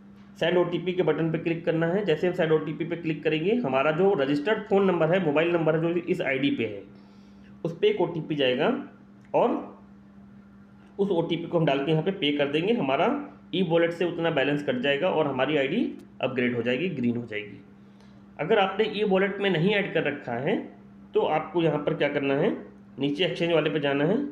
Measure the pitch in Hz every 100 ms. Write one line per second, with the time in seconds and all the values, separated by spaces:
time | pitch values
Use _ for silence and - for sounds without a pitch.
0 | - - - - 165 180 170 170 180 180
1 | 160 151 165 160 170 165 170 160 165 190
2 | 202 156 180 175 160 156 147 151 165 165
3 | 160 156 160 156 175 240 139 131 147 160
4 | 196 196 139 147 208 214 196 196 190 175
5 | 156 190 165 147 170 175 160 160 165 175
6 | 170 185 131 135 143 - 110 101 92 -
7 | - - - - - - 160 - 214 208
8 | 165 165 147 147 127 127 180 269 - -
9 | - - - 151 233 320 - - - -
10 | - - - - - - - - - -
11 | 196 170 165 165 - 175 156 139 139 156
12 | 170 190 147 147 139 139 185 226 135 139
13 | 202 294 - - - 170 180 165 170 170
14 | 180 - 165 147 135 147 139 123 139 139
15 | 180 156 147 127 139 151 135 202 339 -
16 | - - 131 123 123 120 117 127 180 143
17 | 120 117 117 107 104 - - - - -
18 | - - - - 160 226 381 - 220 196
19 | 208 190 196 196 196 165 185 208 165 160
20 | 143 143 - 120 143 285 - - - -
21 | - 208 160 156 - 175 165 147 - 156
22 | 147 143 139 139 202 - - - - -
23 | 143 143 160 170 170 165 151 151 143 139
24 | 151 233 294